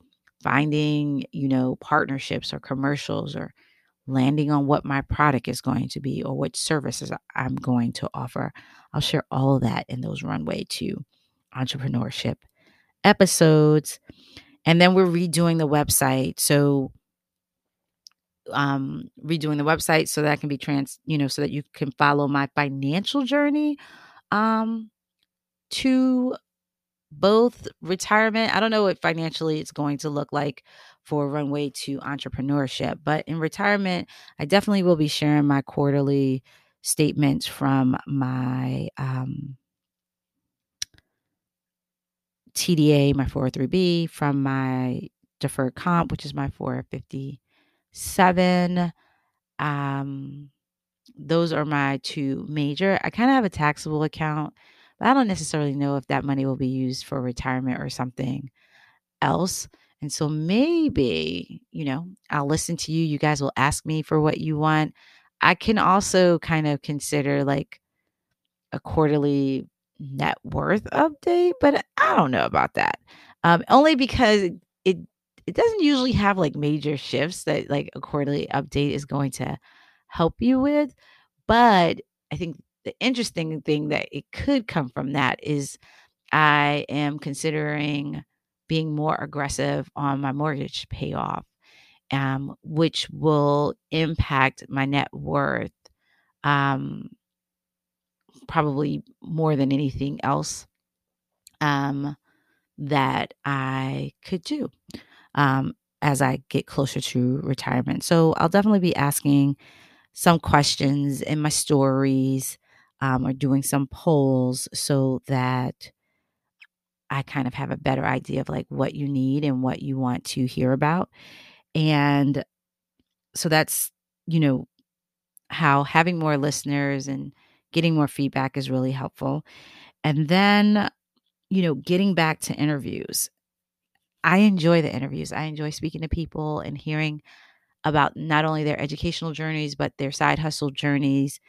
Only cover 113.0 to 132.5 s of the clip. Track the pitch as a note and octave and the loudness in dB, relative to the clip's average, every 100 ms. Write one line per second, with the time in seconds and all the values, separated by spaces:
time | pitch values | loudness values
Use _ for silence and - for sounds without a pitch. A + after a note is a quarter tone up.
113 | C3+ C3 B2+ C3+ C#3 C3+ C3+ C#3+ C3+ - | -2 0 -2 -2 0 0 2 -2 -2 -2
114 | F3+ D3+ C3+ C3 B2+ B2+ - - - C#3 | 2 4 4 2 0 -2 -8 -8 -2 0
115 | C3 C3 - C3+ B2+ B2+ B2+ - - _ | 2 -2 -2 -2 0 -2 -4 -8 -18 _
116 | _ _ _ _ _ _ _ _ _ _ | _ _ _ _ _ _ _ _ _ _
117 | _ C#3 - C#3+ B2+ - C#3 C3+ C#3 C3+ | _ -8 -6 -6 -6 -6 -8 -4 -2 -2
118 | C#3+ C3 C3+ C#3 C#3 D3 - C#3+ C3+ D3 | -2 -4 -4 -6 -4 -6 -6 -4 -4 -4
119 | C#3+ C#3 C3 C#3+ D3 B2+ B2+ - C#3+ C3+ | -4 -2 0 0 0 0 -2 -2 -4 -4
120 | B2+ B2 - - B2+ - B2+ C3 D3 F3 | -2 -4 -6 -4 -4 0 0 2 2 0
121 | - _ - - - _ _ D#3+ D#3 D3+ | -2 _ -20 -20 -20 _ _ 0 2 4
122 | C#3+ C#3+ C#3 C3+ - _ _ _ _ _ | 4 4 2 0 -6 _ _ _ _ _
123 | _ _ _ - E3+ D#3 - - - - | _ _ _ -6 2 2 2 -2 -6 -10
124 | _ _ - E3 D3 B2+ - _ _ _ | _ _ -2 2 4 2 -4 _ _ _
125 | _ _ _ _ _ - D#3 C#3 C#3 D#3+ | _ _ _ _ _ 0 2 4 4 2
126 | E3 E3+ D#3 C#3+ D3 - D3 C#3+ C#3 C#3 | 2 0 0 0 0 -2 -4 -2 -2 -2
127 | C3+ C3+ C#3+ - _ _ _ E3 E3 D#3 | -6 -8 -10 -16 _ _ _ 0 2 2
128 | C#3+ - C3+ C3+ C3+ C#3 C3+ C3 C3 C3+ | 2 0 -2 -2 -4 -4 -2 -2 0 -2
129 | B2+ - C3+ D3 - - - - - _ | -6 -6 -4 -4 -8 -20 -20 -20 -20 _
130 | D3+ D3 D3+ F#3 G3+ G#3 G#3 G#3 - - | 0 0 2 4 6 6 4 4 0 -6
131 | _ _ _ _ _ F#3+ E3+ C3+ - F3+ | _ _ _ _ _ 0 0 0 0 2
132 | G3 E3+ D#3+ D3+ - | 2 2 2 0 -6